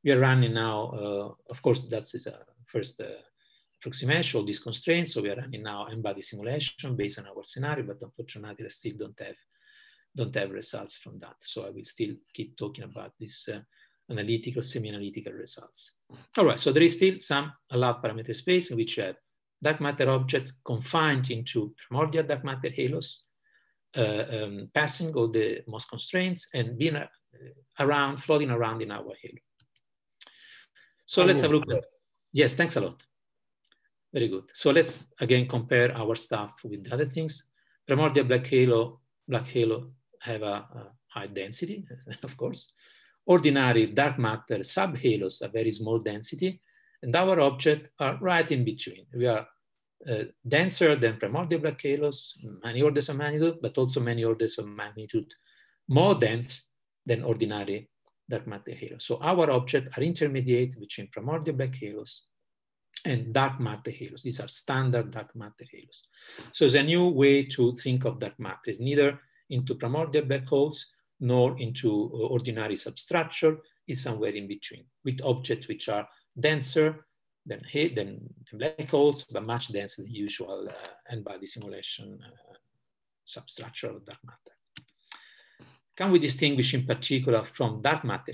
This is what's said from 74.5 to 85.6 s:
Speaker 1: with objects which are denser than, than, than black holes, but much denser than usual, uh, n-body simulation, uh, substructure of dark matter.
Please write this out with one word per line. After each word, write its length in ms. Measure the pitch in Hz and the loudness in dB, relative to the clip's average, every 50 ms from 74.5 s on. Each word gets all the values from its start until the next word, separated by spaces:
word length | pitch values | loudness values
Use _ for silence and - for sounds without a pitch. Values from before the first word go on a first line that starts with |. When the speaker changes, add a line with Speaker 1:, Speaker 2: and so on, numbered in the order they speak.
| 104 104 - - - - - _ _ _ _ | -10 -10 -12 -16 -16 -18 -20 _ _ _ _
Speaker 1:
with 160 | 131 127 131 - | -6 -6 -2 0
objects 440 | 139 123 131 131 - 120 - - | 0 0 0 0 -4 -4 -4 -4
which 200 | - 107 - - | -10 -10 -8 -4
are 200 | - 107 104 104 - _ _ _ _ _ | -4 -4 -4 -4 -8 _ _ _ _ _
denser 680 | 123 135 151 156 147 127 131 - 160 156 156 156 156 _ _ _ _ _ _ _ _ _ | 0 0 0 2 0 -2 0 2 4 4 4 2 -4 _ _ _ _ _ _ _ _ _
than, 160 | - 104 104 - - - | -12 -12 -12 -12 -6 -2
than, 460 | 147 156 175 127 110 98 98 101 - - - - - - - | 0 0 0 0 -4 -6 -6 -10 -14 -16 -18 -20 -20 -20 -20
than 100 | - 107 | -10 -4
black 300 | 131 156 156 156 156 - | -4 -4 -4 -6 -4 0
holes, 340 | - 143 143 147 143 143 - | 4 6 6 6 4 2 -10
but 200 | _ - 104 107 | _ -8 -8 -4
much 280 | 110 120 120 - - | -4 -4 -4 -4 -4
denser 300 | 107 101 101 101 - - | -6 -6 -6 -6 -10 -12
than 100 | 95 101 | -14 -12
usual, 560 | 117 104 101 101 101 - 101 95 98 95 92 95 | -8 -8 -6 -6 -6 -10 -10 -10 -8 -10 -10 -10
uh, 40 | - - - 95 - - _ - | -12 -14 -16 -18 -18 -20 _ -12
n-body 360 | 123 110 101 101 98 92 98 | -10 -10 -10 -10 -12 -12 -12
simulation, 720 | 95 - 117 104 101 98 95 95 - - - 104 101 101 101 - | -12 -12 -12 -12 -12 -12 -12 -10 -10 -12 -12 -14 -16 -18 -18 -20
uh, 300 | - - _ _ - - _ _ _ _ _ _ _ _ _ _ _ _ _ _ | -20 -20 _ _ -20 -20 _ _ _ _ _ _ _ _ _ _ _ _ _ _
substructure 640 | - - - - - - - - 117 - - - | -16 -16 -16 -16 -16 -16 -16 -16 -16 -12 -10 -10
of 180 | 107 101 101 101 | -10 -10 -10 -18
dark 140 | 104 - _ - | -20 -20 _ -20
matter. 120 | 120 - _ _ - _ _ _ _ _ - _ _ _ _ _ _ - - - - - _ _ _ _ _ | -20 -20 _ _ -20 _ _ _ _ _ -20 _ _ _ _ _ _ -20 -20 -20 -20 -20 _ _ _ _ _